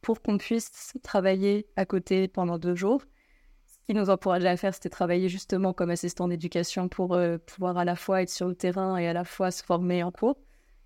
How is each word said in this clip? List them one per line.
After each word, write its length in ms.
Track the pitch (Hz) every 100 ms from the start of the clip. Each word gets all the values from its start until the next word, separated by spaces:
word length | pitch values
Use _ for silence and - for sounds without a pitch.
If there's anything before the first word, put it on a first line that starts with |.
pour 200 | - 226
qu'on 160 | - 208
puisse 580 | - 226 - - - 247
travailler 640 | - 208 185 190 202 208 214 -
à 100 | 190
côté 400 | 190 - 190 190
pendant 320 | - 175 170
deux 160 | 175
jours. 280 | 175 190 269 - _ _ _ _ _ _
Ce 80 | - -
qui 80 |
nous 160 | 214 196
encourageait 380 | 190 196 180 180
à 80 | 180
faire, 180 | 196
c'était 140 | 185 175
travailler 400 | - 175 175 185
justement 440 | 185 - 185 190
comme 180 | 180 175
assistant 360 | 170 175 - 180
d'éducation 600 | 175 165 170 170 - 180
pour, 260 | - 180
euh, 240 | 175 175 170
pouvoir 400 | - - 185 175
à 60 |
la 100 | 175
fois 280 | 175 - 190
être 80 | 180
sur 180 | - 180
le 80 | 180
terrain 400 | 180 180 190 185
et 100 | 170
à 60 |
la 100 | 170
fois 300 | 175 - 185
se 100 | 175
former 400 | - 175 180 180
en 80 | 175
cours. 300 | - 220 285 - _ _ _